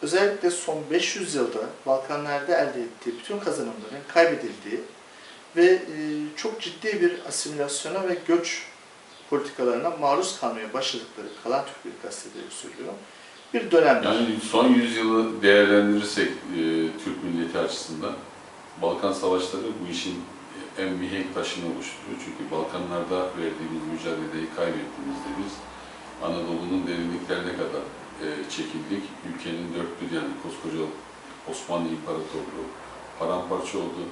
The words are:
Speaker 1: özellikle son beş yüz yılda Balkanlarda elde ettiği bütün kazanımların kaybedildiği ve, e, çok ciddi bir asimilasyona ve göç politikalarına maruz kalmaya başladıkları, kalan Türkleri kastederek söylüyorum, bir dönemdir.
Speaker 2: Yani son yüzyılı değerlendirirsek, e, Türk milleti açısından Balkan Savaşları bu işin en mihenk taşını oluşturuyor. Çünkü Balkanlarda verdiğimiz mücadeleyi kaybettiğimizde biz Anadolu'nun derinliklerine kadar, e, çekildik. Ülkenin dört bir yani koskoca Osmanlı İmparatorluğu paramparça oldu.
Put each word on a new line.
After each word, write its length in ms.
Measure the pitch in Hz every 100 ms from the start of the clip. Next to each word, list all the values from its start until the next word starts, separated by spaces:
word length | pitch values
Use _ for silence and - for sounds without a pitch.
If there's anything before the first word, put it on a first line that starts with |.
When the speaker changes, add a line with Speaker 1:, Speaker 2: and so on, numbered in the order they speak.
Speaker 1:
özellikle 500 | 147 180 202 202 175
son 260 | 175 - 156 143
beş 240 | 165 - 208
yüz 200 | 175 147
yılda 340 | 120 113 107 - -
Balkanlarda 720 | 131 - 147 147 143 143 165
elde 240 | 147 127
ettiği 360 | 117 - 123 117
bütün 200 | - 202
kazanımların 640 | 180 - 120 113 104 135 -
kaybedildiği 760 | 170 170 165 90 - 98 117 - - - - - - - 165
ve, 100 | 175
e, 140 | 185 165 156 151 151 147 -
çok 260 | 220 220
ciddi 400 | 180 - 220 196
bir 180 | 175 175 -
asimilasyona 840 | - 147 151 143 - 156 185 185
ve 80 | 180 -
göç 380 | 170 - - - - - - - - -
politikalarına 600 | 143 143 - 123 117 160
maruz 500 | 165 143 143 - -
kalmaya 340 | 123 113 107
başladıkları, 540 | 131 135 123 - - 104 110
kalan 220 | 113 135 143
Türkleri 360 | - - -
kastederek 500 | - 95 - - -
söylüyorum, 440 | - - - 85 101 - - - - -
bir 180 | 233 -
dönemdir. 360 | 170 151 120 -
Speaker 2:
Yani 320 | 113 117 107 -
son 220 | 113 127
yüzyılı 680 | 120 117 113 110 113 110 101
değerlendirirsek, 840 | 101 101 101 104 104 104 104 - 92
e, 340 | - - 87 82 82 80 80
Türk 200 | - 90
milleti 340 | 87 85 80 80
açısından 560 | - - - 78 71 - - - - - - -
Balkan 320 | - - 101
Savaşları 520 | 95 95 92 90 95 113 104
bu 100 | 90
işin 240 | 85 95 87 - - - - - -
en 160 | 95
mihenk 420 | 90 90 95 92 87
taşını 300 | 82 92 85
oluşturuyor. 520 | - - - - 101 -
Çünkü 260 | - -
Balkanlarda 680 | 80 80 90 87 87 85 92 92 90
verdiğimiz 440 | 82 78 80 80 78
mücadeleyi 540 | 80 82 80 78 80 80 -
kaybettiğimizde 720 | 85 80 - - 69 - - -
biz 140 | 98 - - - - - - -
Anadolu'nun 640 | - - 85 82 87 92 87
derinliklerine 680 | 85 85 87 - 90 90 87
kadar, 220 | 80 - - - - -
e, 40 | 78 76 76
çekildik. 540 | - 76 80 76 101 - - 85
Ülkenin 380 | 82 85 82 87 170
dört 180 | 170 -
bir 140 | - 165
yani 180 | 76 69
koskoca 400 | - - 82 80 78 80 - - - - -
Osmanlı 380 | 80 - 87 82
İmparatorluğu 800 | 80 - 78 78 78 - - 80 - - - - -
paramparça 580 | - - 87 92 - 98
oldu. 240 | 85 87 85